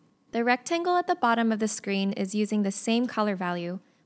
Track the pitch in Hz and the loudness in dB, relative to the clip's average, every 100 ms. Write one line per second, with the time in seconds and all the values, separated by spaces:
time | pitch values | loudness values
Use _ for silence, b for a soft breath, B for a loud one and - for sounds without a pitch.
0 | _ _ _ 233 233 247 - 339 349 359 | _ _ _ -2 0 0 0 -2 2 0
1 | 349 359 233 233 226 220 214 - - 196 | 2 0 2 2 2 2 0 -2 -2 0
2 | 196 196 196 208 208 214 196 196 - 226 | 0 -2 -2 0 0 0 0 0 0 0
3 | 247 - 208 185 180 175 175 185 b b | 0 -2 -2 -2 -4 -4 -6 -8 b b